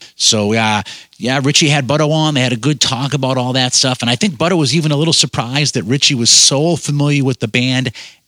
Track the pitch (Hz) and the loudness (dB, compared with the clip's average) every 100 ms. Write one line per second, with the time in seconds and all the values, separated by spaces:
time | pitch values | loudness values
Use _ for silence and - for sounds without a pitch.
0 | - - - 110 101 113 110 107 98 - | -20 -4 0 0 2 0 0 0 -4 -12
1 | - - 113 135 135 147 151 151 123 147 | -20 -8 -4 0 0 2 2 2 0 0
2 | 151 156 156 147 127 117 127 151 - 123 | 2 2 0 0 0 0 -2 -2 -2 -2
3 | 135 143 131 131 147 131 127 - 131 127 | -2 -2 -2 -2 -2 -2 -2 0 0 -2
4 | 117 120 214 131 165 180 139 160 156 143 | -2 0 -2 -2 0 2 2 0 0 0
5 | 160 - 147 - 120 135 147 127 95 143 | 2 0 0 -4 -4 -2 -2 -2 -2 0
6 | - 135 117 - - 139 160 165 - 147 | 0 0 2 4 4 2 2 0 -2 0
7 | 143 143 135 127 113 123 123 127 131 - | 2 2 2 0 -2 0 0 0 -2 -6
8 | - - | -14 -20